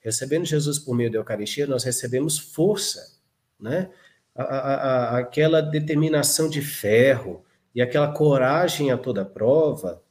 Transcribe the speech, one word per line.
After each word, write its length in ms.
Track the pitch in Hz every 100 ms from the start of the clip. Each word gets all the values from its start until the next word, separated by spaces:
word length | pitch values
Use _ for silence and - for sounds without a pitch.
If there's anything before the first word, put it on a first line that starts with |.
Recebendo 420 | 113 117 135 151
Jesus 340 | 175 151 147 143
por 160 | -
meio 160 | 120 117
da 80 | 110
Eucaristia, 480 | 107 104 104 143 143
nós 200 | 127 123
recebemos 520 | 120 123 127 156 -
força, 800 | - - 180 208 - - - _ _ _ _ _
né? 320 | 107 160 185 - _ _ _ -
A, 80 |
a, 300 | 135 135 139
a, 460 | 139 135 127 120 123
aquela 420 | 123 - 156 160
determinação 880 | 151 151 151 151 156 151 143 - 160
de 120 | 151
ferro 800 | 135 - 104 110 135 120 92 85 _ _ _
e 80 | 120
aquela 300 | 123 147 147
coragem 800 | 147 151 135 127 156 175 - 139
a 60 | 123
toda 260 | 131 98
prova 800 | 98 - 110 151 151 - 92 82 _